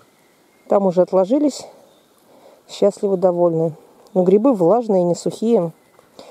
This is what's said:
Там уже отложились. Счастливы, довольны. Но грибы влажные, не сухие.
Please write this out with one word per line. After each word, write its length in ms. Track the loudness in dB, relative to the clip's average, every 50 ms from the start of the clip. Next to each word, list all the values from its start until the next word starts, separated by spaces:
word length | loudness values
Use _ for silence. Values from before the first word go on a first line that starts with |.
| _ _ _ _ _ _ _ _ _ _ _ _ _ -6
Там 180 | -4 -2 -2
уже 160 | 0 0 0 0
отложились. 640 | 0 0 -2 0 0 0 0 0 -2 -4 -6 -14 -20 -20 -20 _ _ _ _ _ _ _ _ _ _ _ _ _ -20 -20 _ _ _
Счастливы, 480 | -6 -2 0 0 0 -2 -4 -2 -2
довольны. 580 | 0 0 0 2 2 0 0 2 0 -2 -4 -6 -10 -18 -20 _ _ -20 -6 -2
Но 100 | 0 2
грибы 300 | 4 2 4 4 2 2
влажные, 500 | 2 2 2 2 2 0 0 0 0 0
не 120 | 0 -2
сухие. 580 | -2 -4 -8 -6 -4 -2 0 0 0 0 -2 -6 _ _ _ _ _ _ _ _ -20 -20 -20